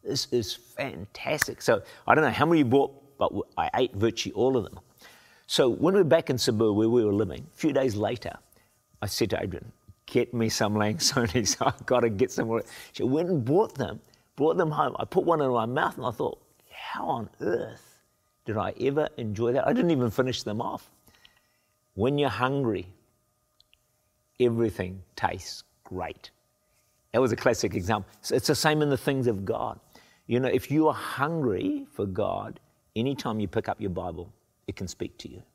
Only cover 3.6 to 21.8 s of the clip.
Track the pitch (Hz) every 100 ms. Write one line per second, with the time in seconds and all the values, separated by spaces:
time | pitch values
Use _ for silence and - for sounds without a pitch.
3.6 | 80 110 131 101 113 110 101 - 123 131
4.6 | 98 98 - _ - - - _ _ -
5.6 | 135 107 151 196 170 165 156 127 - 107
6.6 | 110 104 110 123 107 101 101 64 139 -
7.6 | 156 139 135 104 107 120 - - _ _
8.6 | _ _ _ _ 104 - 110 - 98 -
9.6 | - - _ - - 123 120 120 113 -
10.6 | 107 107 104 110 - - 117 127 101 -
11.6 | 135 - - 123 117 101 131 - 117 113
12.6 | - - - - 123 143 175 175 117 160
13.6 | 214 - 107 - _ _ _ - 151 170
14.6 | 165 151 143 - - 190 - 165 135 123
15.6 | 113 131 190 - 120 110 143 - _ _
16.6 | _ - - - - 131 104 _ - -
17.6 | 110 - - _ _ _ _ _ - 107
18.6 | 95 - 131 143 151 - 117 104 117 131
19.6 | - 123 175 151 123 101 127 120 - 107
20.6 | - - - _ _ _ _ _ _ _
21.6 | _ _